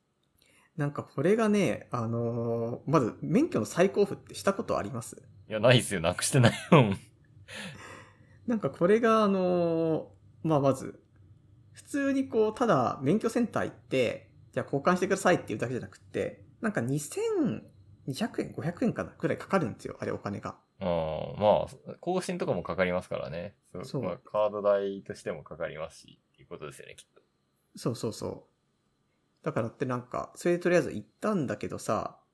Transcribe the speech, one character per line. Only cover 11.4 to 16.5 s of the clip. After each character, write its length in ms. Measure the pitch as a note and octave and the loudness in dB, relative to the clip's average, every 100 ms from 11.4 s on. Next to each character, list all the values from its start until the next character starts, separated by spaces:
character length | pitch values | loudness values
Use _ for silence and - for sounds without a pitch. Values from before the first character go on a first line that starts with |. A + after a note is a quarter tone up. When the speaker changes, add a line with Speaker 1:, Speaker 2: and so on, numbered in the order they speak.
| _ - - | _ -20 -20
Speaker 1:
普 120 | - | -20
通 280 | - C#4+ C#4 | -8 -2 0
に 160 | C4+ C4+ | 0 0
こ 200 | A3+ G#3+ | 2 2
う、 60 | G#3+ | 2
た 120 | A#3 | 4
だ 320 | D3+ A2+ - | 6 4 0
免 180 | C3+ G#3 | 2 2
許 100 | A3+ | 2
セ 100 | B3+ | 0
ン 60 | A#3+ | 0
タ 140 | - | 0
ー 40 | F#2+ | -4
行 40 | |
っ 60 | - | -6
て、 560 | - C3+ A2+ F2+ - - - | -4 0 2 0 -10 -20 -10
「じ 60 | - | -8
ゃ 40 | |
あ 20 | A#2 | -4
交 160 | C#3+ | 0
換 140 | D#3+ F3+ | 2 2
し 60 | |
て 60 | F#3 | 2
く 40 | |
だ 60 | F#3+ | 2
さ 140 | G3 | 4
い」 20 | F3 | 2
っ 20 | |
て 120 | - | 0
い 60 | A2 | -4
う 20 | |
だ 80 | A#2+ | -4
け 60 | |
じ 40 | A#2+ | -6
ゃ 40 | |
な 60 | F#2+ | -8
く 100 | - | -16
っ 20 | |
て、 440 | - - G2 - - | -10 -4 -4 -6 -20